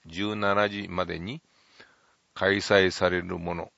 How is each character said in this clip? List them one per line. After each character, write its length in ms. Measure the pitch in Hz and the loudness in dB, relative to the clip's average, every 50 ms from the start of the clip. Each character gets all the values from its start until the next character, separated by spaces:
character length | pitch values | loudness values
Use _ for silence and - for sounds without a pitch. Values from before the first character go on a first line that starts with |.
| _ 80 | _ -14
十 280 | 80 87 101 104 107 | -8 -6 -4 -4 -4
七 340 | 104 104 101 101 101 104 104 | -2 0 2 2 2 2 0
時 180 | 101 101 101 90 | 0 -4 -8 -6
ま 180 | 90 90 92 | -4 -4 -4
で 140 | 87 87 80 | -4 -4 -6
に 240 | 85 101 127 165 - _ _ _ _ _ _ - - - _ _ _ _ _ _ _ _ _ | -8 -8 -10 -12 -14 _ _ _ _ _ _ -20 -20 -20 _ _ _ _ _ _ _ _ _
開 220 | - 95 95 98 101 | -2 2 2 2 2
催 320 | 95 - 104 98 95 92 | 2 4 6 6 6 6
さ 220 | 87 - 95 90 | 2 2 2 2
れ 100 | 90 90 | 2 0
る 160 | 87 87 90 87 | -2 -4 -8 -8
も 160 | 85 85 87 | -6 -6 -6
の。 180 | 85 82 - - | -6 -8 -10 -14